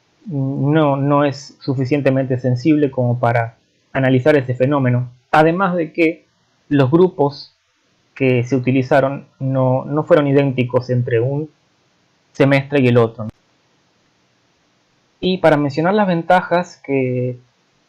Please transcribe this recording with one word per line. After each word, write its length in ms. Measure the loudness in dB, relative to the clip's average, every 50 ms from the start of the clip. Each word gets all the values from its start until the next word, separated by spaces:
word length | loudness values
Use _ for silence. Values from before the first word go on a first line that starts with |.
| _ _ _ _ -12 -8
no, 680 | -6 -4 -4 -4 -4 -2 -2 0 2 2 2 2 0
no 300 | 0 0 0 2 2 0
es 320 | 0 -2 -6 -12 -20 -20 _
suficientemente 800 | -8 -6 -4 -4 -4 -2 -2 0 0 0 0 0 0 -2 -4 -2
sensible 520 | -2 -2 -2 0 0 0 2 2 2 0
como 280 | -2 -2 -2 -2 0 0
para 380 | 0 0 0 0 -2 -4 -8 _ _ _ _ _ _ _
analizar 460 | -4 -2 0 2 2 2 4 2 2 2
ese 180 | 0 -2 -2
fenómeno. 540 | -2 0 0 0 0 0 0 0 0 -2 -6 -10 _ _ _
Además 440 | 2 2 4 4 2 0 0 -2 -2
de 160 | -2 -4 -4
que 340 | -2 0 0 0 0 -4 _ _ _ _ _ _ _ _ _ -2
los 200 | 0 2 2 4
grupos 640 | 4 4 2 2 2 0 -2 -2 -2 -6 -16 -20 _ _ _ _ _ _ _ _ _ _ _ _ _
que 300 | -2 0 0 2 0 0
se 100 | 0 -2
utilizaron 720 | -2 0 0 0 0 0 2 2 2 2 0 -2 -6 -12 -16 _ -8
no, 440 | -6 -4 -2 0 0 0 0 -2 -4
no 180 | -4 -4 -4 0
fueron 240 | 2 2 2 2 2
idénticos 600 | 2 2 2 0 0 -2 -4 -2 -2 -4 -2 -2
entre 300 | -2 -2 -2 -2 -2 -2
un 300 | -2 -2 -4 -6 -8 -10 _ _ _ _ _ _ _ _ _ _ _ _ _ _ _ _
semestre 480 | _ 0 2 2 2 2 0 0 0 0
y 80 | 2 2
el 100 | 4 4
otro. 300 | 2 2 0 -6 -14 -14 -14 _ _ _ _ _ _ _ _ _ _ _ _ _ _ _ _ _ _ _ _ _ _ _ _ _ _ _ _ _ _ _ _ _ _ _ _ _
Y 200 | -4 -4 -2 0
para 180 | 2 2 2 2
mencionar 360 | 0 -2 -2 -2 0 0 0
las 140 | 0 0 0
ventajas 720 | 0 -2 0 2 2 2 2 0 -2 -2 -4 -4 -10 -14 -8
que, 540 | -4 -2 -2 -2 -2 -2 -4 -4 -6 -6 -10 -14 _ _ _ _ _ _ _ _